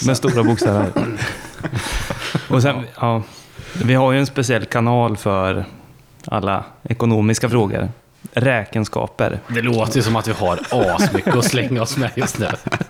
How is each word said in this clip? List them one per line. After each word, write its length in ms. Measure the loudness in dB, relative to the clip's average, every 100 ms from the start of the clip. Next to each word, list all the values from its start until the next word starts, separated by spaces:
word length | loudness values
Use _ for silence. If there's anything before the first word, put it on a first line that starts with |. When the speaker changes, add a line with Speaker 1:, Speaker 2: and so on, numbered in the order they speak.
| 0
Speaker 1:
Med 100 | 2
stora 260 | 2 4
bokstäver. 420 | 4 4 4 2 2 0 -2 -4 -6 -8 -14 -10 -8
Speaker 2:
<laughs> 800 | -6 -4 -4 -4 -8 -4 -6 0
Speaker 1:
Och 140 | 2
sen, 140 | 2 0 -6 -4
ja, 220 | -2 0 -4 -14 -20 -18 -12 -4
vi 100 | 2
har 180 | 4 4
ju 60 | 4
en 80 | 0
speciell 380 | 0 0 0
kanal 520 | 0 0 2 4 2 0
för 480 | 0 2 2 0 -4 -10 -20 -20 -20 -16
alla 400 | -6 -2 0 -2 -4 -12
ekonomiska 680 | -8 -2 2 4 4 2 2
frågor. 400 | 2 2 0 -4 -6 _ _ -8
Räkenskaper. 1080 | 0 2 2 0 -4 -2 -2 -4 -2 -2 -2 -6
Speaker 3:
Det 140 | -4
låter 340 | 0 2 2 2
ju 60 |
som 140 | 2 0
att 120 | 0
vi 40 |
har 260 | -2 0 -2 -2
asmycket 640 | 0 2 2 2 0 2 2
att 80 |
slänga 380 | 2 0 0 -2
oss 140 | -2 -2
med 140 | -4
just 240 | -2 -4 -2
nu. 80 | -4 -4 -6 -6 -6